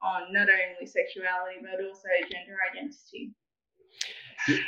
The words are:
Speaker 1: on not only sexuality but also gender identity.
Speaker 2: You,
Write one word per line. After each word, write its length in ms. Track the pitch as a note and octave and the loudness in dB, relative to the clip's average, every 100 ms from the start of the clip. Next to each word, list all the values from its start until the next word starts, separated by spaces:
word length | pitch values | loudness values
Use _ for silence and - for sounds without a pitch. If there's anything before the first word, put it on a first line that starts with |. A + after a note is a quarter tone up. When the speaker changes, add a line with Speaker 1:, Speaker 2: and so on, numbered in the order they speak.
Speaker 1:
on 300 | F#3+ F3+ F3+ | -2 -2 0
not 160 | G3+ G3 | 4 6
only 380 | F#3+ F#3 F3+ F3+ | 6 4 -4 -2
sexuality 720 | F#3 E3+ G3 F#3 F3+ F#3 F#3 | 0 0 -2 -2 0 -2 -8
but 220 | F#3 F#3 | -8 -6
also 240 | F#3+ G3 F#3+ F3 E3 | -6 -6 2 2 2
gender 260 | F3+ F#3+ F#3+ F3+ | -6 -6 -2 -2
identity. 600 | - - - - - - - _ _ _ _ _ - - - - - - | -2 -10 -10 -16 -12 -12 -14 _ _ _ _ _ -8 -8 -10 -14 -2 2
Speaker 2:
You, 100 | D3 | 2